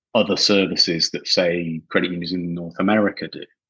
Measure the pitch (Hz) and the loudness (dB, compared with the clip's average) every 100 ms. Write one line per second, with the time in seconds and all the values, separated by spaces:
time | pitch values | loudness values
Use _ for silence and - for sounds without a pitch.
0 | _ 117 101 87 - 101 92 87 - 82 | _ 0 0 2 2 4 2 2 0 0
1 | - - - - 90 87 85 80 - 95 | -2 -4 -2 0 2 0 -4 -6 -2 -2
2 | 90 87 85 90 85 85 85 - 98 107 | 0 -4 -4 -4 -4 -6 -8 -2 2 4
3 | 101 - 78 - - _ _ | 2 -2 -10 -10 -16 _ _